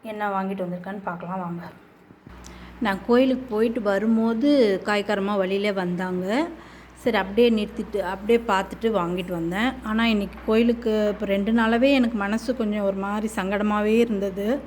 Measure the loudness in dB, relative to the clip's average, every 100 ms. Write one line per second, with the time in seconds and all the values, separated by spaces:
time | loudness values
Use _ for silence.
0 | -10 -6 -2 -2 -2 -4 -4 -6 -8 -8
1 | -8 -8 -8 -6 -6 -8 -10 -18 -20 -20
2 | -20 -20 -20 -20 -18 -18 -20 -4 -2 -2
3 | 2 4 4 2 -2 0 0 0 0 0
4 | 2 2 2 2 4 4 4 2 0 -2
5 | 0 -2 0 0 0 0 0 -2 -2 -2
6 | -4 -4 -2 0 -2 -6 -18 -20 -20 -4
7 | -2 0 0 4 4 4 -2 -6 -6 -4
8 | -4 -6 0 0 2 0 0 -4 0 0
9 | 0 -2 -4 -4 -2 0 -2 -2 -4 0
10 | 2 2 -2 -6 0 4 4 2 0 0
11 | 0 0 -2 0 2 2 4 4 4 4
12 | 2 0 -2 -2 -2 -2 0 0 0 -2
13 | -2 -2 -2 -4 -2 0 0 2 2 4
14 | 4 0 -2 -4 -2 -2